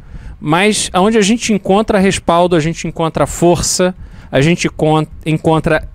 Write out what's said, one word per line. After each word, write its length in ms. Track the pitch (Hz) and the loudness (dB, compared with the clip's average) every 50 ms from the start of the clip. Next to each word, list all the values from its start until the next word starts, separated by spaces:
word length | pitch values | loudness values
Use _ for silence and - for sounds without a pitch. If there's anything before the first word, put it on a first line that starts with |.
| - - - - - - - - | -12 -18 -18 -16 -16 -16 -16 -8
mas 500 | - 151 156 175 196 214 208 - - - - | -4 0 0 2 2 2 0 0 -4 -2 0
onde 240 | 180 180 220 226 226 | 0 2 2 4 2
a 40 | 202 | 2
gente 300 | 185 233 233 - - 214 | 2 2 0 0 -2 -2
encontra 460 | 190 - - 190 202 226 - 220 196 | -2 0 2 2 2 2 2 2 2
respaldo, 580 | 185 196 175 - - - 170 170 180 180 180 | 2 2 0 -2 -2 0 2 2 2 2 2
a 40 | 165 | 0
gente 280 | 147 165 165 - - 170 | 0 -2 -4 -6 -8 -8
encontra 380 | - - 165 160 - - 143 | -6 -4 -4 -2 -2 -2 -2
força, 680 | - - - 165 175 175 - - - - - 185 180 180 - - - - - - - | -2 0 2 2 2 4 2 0 -2 0 0 0 -2 -2 -6 -12 -18 -18 -20 -8 -2
a 100 | - 131 | 0 2
gente 280 | 139 165 175 - - 165 | 2 2 2 0 -2 -4
con-, 360 | - - 156 156 151 156 156 - - - - | -4 -2 0 2 2 2 0 -2 -6 -10 -6
encontra 600 | 160 156 156 - 165 160 160 - 165 156 156 - - | -4 -4 -2 0 0 2 2 2 0 0 0 -2 -6